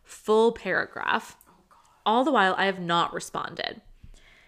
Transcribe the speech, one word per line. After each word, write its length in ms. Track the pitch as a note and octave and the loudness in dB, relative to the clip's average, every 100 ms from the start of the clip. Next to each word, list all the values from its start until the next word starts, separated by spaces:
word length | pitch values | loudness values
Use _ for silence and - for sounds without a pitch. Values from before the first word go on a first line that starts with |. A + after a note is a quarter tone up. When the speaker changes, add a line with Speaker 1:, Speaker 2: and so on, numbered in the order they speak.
Speaker 1:
full 500 | - - - G#3+ A3+ | -20 -8 2 4 4
paragraph. 840 | A3+ F#3+ E3+ - - - - - - _ | 2 -2 -4 -4 -6 -2 -2 -4 -18 _
Speaker 2:
Oh, 40 | _ _ | _ _
God. 80 | _ _ _ - | _ _ _ 0
Speaker 1:
All 160 | A3+ | 2
the 80 | C4+ | 4
while, 240 | B3 F#3+ - | 4 4 2
I 80 | F#3+ | 0
have 140 | F#3 | -2
not 340 | E3+ E3+ E3 | -2 0 0
responded. 680 | E3+ - - - - - - - - - - - - | -4 -10 -8 -8 -8 -8 -10 -18 -20 -20 -20 -20 -20